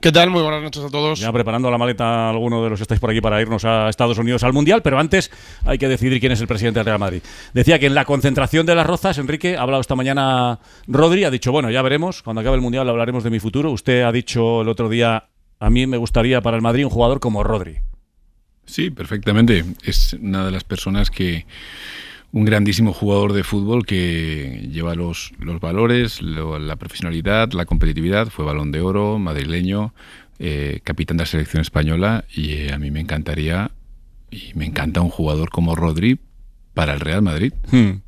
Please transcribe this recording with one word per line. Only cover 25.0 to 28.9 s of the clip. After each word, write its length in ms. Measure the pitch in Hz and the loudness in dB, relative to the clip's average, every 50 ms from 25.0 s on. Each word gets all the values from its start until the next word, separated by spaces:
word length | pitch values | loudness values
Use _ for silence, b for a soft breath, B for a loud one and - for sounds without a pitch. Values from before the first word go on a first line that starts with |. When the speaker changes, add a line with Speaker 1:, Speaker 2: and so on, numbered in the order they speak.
| 87 85 85 - - - - - | -4 -6 -6 -8 -12 -14 -14 -12
Speaker 3:
los 220 | - 85 85 82 | -10 -8 -8 -6
valores, 640 | - 82 87 98 113 117 120 123 120 110 - - 90 | -6 -4 -2 0 2 2 2 2 0 -2 -4 -8 -8
lo, 360 | 85 80 78 78 78 78 76 | -8 -6 -6 -6 -6 -6 -6
la 180 | 76 76 78 | -6 -8 -8
profesionalidad, 760 | - - - - - - 85 82 82 82 98 101 110 113 113 101 | -8 -10 -14 -10 -8 -6 -6 -4 -4 -2 0 2 2 0 0 -2
la 140 | 90 87 | -4 -2
competitividad, 600 | - - 80 78 80 76 73 80 87 95 104 113 110 | 0 2 2 4 2 2 0 0 0 2 0 0 -2
fue 180 | - - 78 | -4 -6 -4
Balón 260 | 73 73 76 76 76 71 | -4 -2 -2 -4 -4 -2
de 80 | 78 | -2
Oro, 380 | 87 92 | -2 0